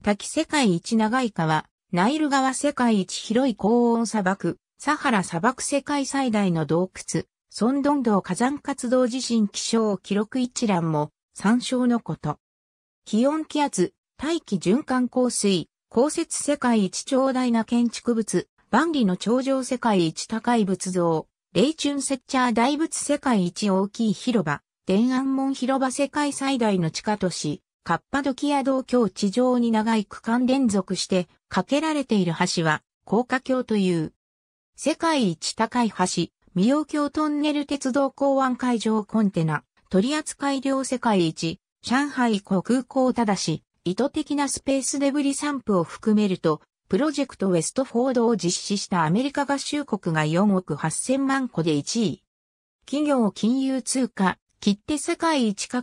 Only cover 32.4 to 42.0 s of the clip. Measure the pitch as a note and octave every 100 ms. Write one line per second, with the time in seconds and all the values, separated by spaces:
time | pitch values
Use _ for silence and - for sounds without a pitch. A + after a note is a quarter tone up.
32.4 | F3+ - D#3+ D#3 _ _ - G3+ B3 B3+
33.4 | - B3+ B3 G#3+ F#3 E3+ D#3 - _ _
34.4 | _ _ _ - - D#4+ E4 D#4 G#3+ E3
35.4 | - - A3+ B3 A#3 - F#3 - E3 _
36.4 | _ F3 G#3 C#4+ D4+ D4+ C#4+ D4 D4+ D4
37.4 | D4+ D4 C#4+ C#4+ C4+ C4 C4+ - C#4 C4+
38.4 | C4+ B3 B3 A#3+ A3+ A3 G#3 G#3+ G#3 F#3
39.4 | D#3+ D3+ - _ - F#3 A3+ D4+ D4+ -
40.4 | C#4 C#4 C4+ C4+ C4 B3+ A#3+ G3+ E3 E3
41.4 | E3 F#3 _ _ - B3